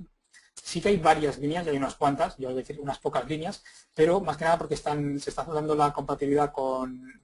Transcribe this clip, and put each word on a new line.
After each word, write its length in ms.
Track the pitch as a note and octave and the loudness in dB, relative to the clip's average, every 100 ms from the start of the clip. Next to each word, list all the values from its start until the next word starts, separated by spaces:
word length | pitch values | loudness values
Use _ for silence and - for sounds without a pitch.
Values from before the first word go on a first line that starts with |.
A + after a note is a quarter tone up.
| F3 _ _ - _ | -14 _ _ -20 _
sí 260 | - - F3 | -18 -8 -2
que 100 | G3+ | 2
hay 80 | G3 | 4
varias 420 | D#3+ D#3 D3 B2 | 6 4 2 0
líneas, 260 | C#3+ E3+ E3 | -2 -2 -2
y 40 | |
hay 80 | C#3 | -2
unas 180 | C3+ - | -2 0
cuantas, 420 | C#3+ C#3 F3 - | 0 2 -2 -2
yo 120 | B2+ | -6
voy 80 | C3 | -6
a 40 | |
decir 180 | - D3 | -8 -10
unas 200 | C#3+ C3 | -8 -6
pocas 280 | C#3+ C3+ B2 | -2 -4 -4
líneas, 360 | D#3 E3+ - - - _ - | -6 -6 -10 -16 -20 _ 2
pero 260 | D#3+ F#3+ | 4 4
más 160 | E3 D3 | 2 -2
que 80 | E3 | 2
nada 140 | E3 | 2
porque 160 | D3+ D3 | 0 -4
están, 440 | D3 D3 C#3+ C#3+ | -2 -2 -2 -4
se 120 | - | -6
está 120 | - | -8
dando 300 | C#3 D3+ D3+ | -4 -4 0
la 180 | D3+ D3 | 2 2
compatibilidad 600 | C#3+ C#3 C#3 C#3 C#3+ C#3+ | 2 -4 -2 2 2 2
con 500 | - C3 C3 C3 B2+ B2+ - | 0 -2 -2 -4 -10 -16 -20